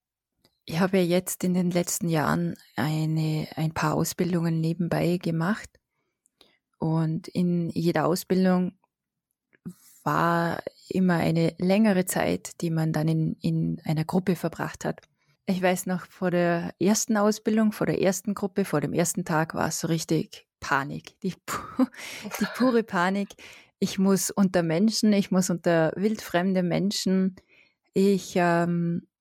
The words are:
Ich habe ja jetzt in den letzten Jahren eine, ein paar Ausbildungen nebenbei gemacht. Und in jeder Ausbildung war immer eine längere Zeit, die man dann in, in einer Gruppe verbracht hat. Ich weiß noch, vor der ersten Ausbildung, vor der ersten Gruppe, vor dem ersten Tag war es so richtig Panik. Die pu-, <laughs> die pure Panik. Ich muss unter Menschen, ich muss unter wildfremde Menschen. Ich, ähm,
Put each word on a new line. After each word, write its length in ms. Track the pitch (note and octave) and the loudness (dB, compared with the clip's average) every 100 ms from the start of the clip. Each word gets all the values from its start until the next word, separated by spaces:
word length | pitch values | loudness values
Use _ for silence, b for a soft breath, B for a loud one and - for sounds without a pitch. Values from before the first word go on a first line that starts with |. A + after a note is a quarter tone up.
| _ _ _ _ _ _ | _ _ _ _ _ _
Ich 160 | - D#3+ | -6 -2
habe 180 | F#3+ F#3+ | 2 2
ja 60 | |
jetzt 400 | F3 F3 F#3 - | 2 2 -2 -4
in 100 | F#3 | 0
den 160 | F3+ F3 | 0 2
letzten 380 | F3 F3 - E3+ | 0 -2 -2 0
Jahren 480 | D#3+ D3 E3 E3+ - - | 0 2 0 -2 -6 -12
eine, 720 | - C#3+ D#3 D#3 D#3+ D#3 D#3 - - | -4 -2 0 0 0 0 -2 -4 -4
ein 160 | D#3 | -4
paar 220 | - D#3 | -2 -2
Ausbildungen 680 | D#3 E3 - F3+ F3 E3 E3 | 0 -2 -2 -2 0 0 0
nebenbei 580 | D#3+ E3 E3 D3+ D#3+ F3+ | -2 -2 -2 0 0 0
gemacht. 520 | E3+ E3 E3+ A3 - _ _ _ _ _ _ _ b b b - | -2 -2 -2 -4 -8 _ _ _ _ _ _ _ b b b -6
Und 500 | D#3+ D#3+ D#3+ D#3+ - | -2 0 0 -4 -6
in 420 | - F3+ F3 E3 | -2 0 0 -2
jeder 360 | - E3 D#3 D3 | -2 0 0 0
Ausbildung 720 | F3+ - F#3 F#3 F3+ F3+ - _ _ _ _ _ _ _ _ - - _ _ - | 0 0 2 4 2 0 -6 _ _ _ _ _ _ _ _ -18 -18 _ _ -2
war 560 | D3+ E3+ E3+ E3+ - - - - | 2 2 2 0 -4 -8 -14 -4
immer 280 | F#3 F#3 E3 | 0 2 4
eine 380 | D#3+ E3 E3 - | 2 2 2 0
längere 480 | F3+ G3 A3 F#3 F#3 | 2 4 4 2 0
Zeit, 540 | F3 - F#3 - - | 0 0 -2 -6 -6
die 100 | E3+ | -2
man 220 | D#3+ D#3+ | 0 0
dann 160 | D#3+ D#3+ | 0 0
in, 280 | D#3+ D#3+ - | 2 0 -2
in 420 | E3 D#3+ E3 E3 | -2 -2 -2 -4
einer 200 | - D#3 | -4 -2
Gruppe 320 | D#3 F#3 F#3 E3+ | 0 -2 0 -2
verbracht 480 | E3 - D#3+ - | -4 -6 -8 -6
hat. 160 | - - - _ _ _ - | -8 -8 -12 _ _ _ -4
Ich 140 | F#3 | 0
weiß 260 | F#3 F3+ - | 2 0 -2
noch, 200 | F3+ - | -4 -6
vor 240 | - F#3 | -4 0
der 440 | F3 F3 E3+ F3 - | 2 2 0 -4 0
ersten 360 | F#3 G#3+ - G#3+ | 2 2 0 2
Ausbildung, 560 | G#3 G#3+ - A3 A3 | 2 2 0 2 2
vor 140 | G#3 - | 0 0
der 140 | - | 2
ersten 340 | F#3 F#3+ - | 2 0 -4
Gruppe, 300 | G3 G3 - | -4 -4 -2
vor 160 | F#3+ D3+ | 0 0
dem 120 | C#3+ | 0
ersten 320 | D#3 F3 - | 0 -2 -2
Tag 300 | F3 D#3 D#3+ | -2 0 0
war 140 | - A#2+ | -2 -2
es 120 | - | -2
so 80 | E3 | -2
richtig 580 | E3 - D#3+ - - _ - | -2 0 -2 -2 -10 _ -12
Panik. 600 | - C#3 C#3 D#3+ - _ | -2 -2 -2 -10 -14 _
Die 140 | F#3 - - | -8 -8 -8
pu-, 400 | - - - B3+ B B | -10 -6 -2 -2 B B
<laughs> 280 | B G#3 - | B -10 -6
die 60 | G#3 | -4
pure 360 | - B3+ A#3 | 0 2 2
Panik. 520 | A3 F#3+ F3+ G3 G3 - B B B B | 0 0 0 0 -4 -10 B B B B
Ich 200 | F#3+ - | -4 2
muss 320 | G3 F#3+ - | 2 2 0
unter 320 | - F#3+ F#3 | 0 2 2
Menschen, 500 | E3+ D#3+ A3 G#3+ G#3+ | 2 2 2 2 2
ich 180 | G3+ G3 | 4 2
muss 200 | F#3 F#3 | 2 2
unter 420 | F3 F3+ E3 D#3+ - | 0 2 2 2 0
wildfremde 640 | G#3 A3 - E3+ F#3+ F#3 | -2 -2 -2 0 0 0
Menschen. 760 | F3+ D#3+ F#3+ - F#3+ F#3 F#3+ F#3 b b b b b | 0 0 0 -2 0 2 0 -4 b b b b b
Ich, 420 | - G3 G3 - F#3+ | 2 4 2 0 0
ähm, 720 | F3 E3+ F3 E3+ E3+ F3 - _ | 2 2 2 0 -2 -4 -8 _